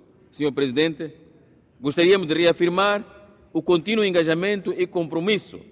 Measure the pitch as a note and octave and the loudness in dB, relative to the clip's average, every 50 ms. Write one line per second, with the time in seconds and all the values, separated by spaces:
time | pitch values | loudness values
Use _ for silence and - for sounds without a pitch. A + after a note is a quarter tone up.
0 | _ _ _ _ _ _ - - D3 D3 C3 C3 C#3 C3+ A#2+ C3+ D#3 E3 D#3+ D3+ | _ _ _ _ _ _ -8 -4 -4 -2 -2 -2 -2 -2 0 0 0 0 -2 -6
1 | E3+ D3+ D3+ - - - _ _ _ _ _ _ _ _ _ _ - C#3+ C#3+ - | -10 -14 -14 -18 -20 -20 _ _ _ _ _ _ _ _ _ _ -6 -4 0 2
2 | E3+ F3 G3 G3 F#3 D3 D#3 D#3+ E3+ E3+ E3 - F3 E3+ F3 F#3 G3 G3+ G#3 G#3 | 4 4 4 4 2 0 0 2 2 2 2 2 2 0 2 2 0 0 0 -2
3 | G#3 - - - - - _ _ _ _ - D#3+ D#3 - F3 E3+ D3 G#3 A3 A3 | -4 -10 -18 -20 -20 -20 _ _ _ _ -6 -4 0 2 2 2 2 0 0 0
4 | G#3+ G3 F3+ F3 E3 D#3 D#3+ E3 F3+ G3 G#3 G3+ F3 - F#3 - F3+ F3+ - F3+ | 2 2 2 2 2 2 0 0 0 -2 -4 -4 -4 -6 -4 -4 -4 -2 -2 -4
5 | E3+ D3+ D#3+ E3 E3 G3 G#3+ F#3+ - - - F2 - - | -4 -4 -4 -4 -2 0 -2 -2 -4 -8 -14 -18 -20 -20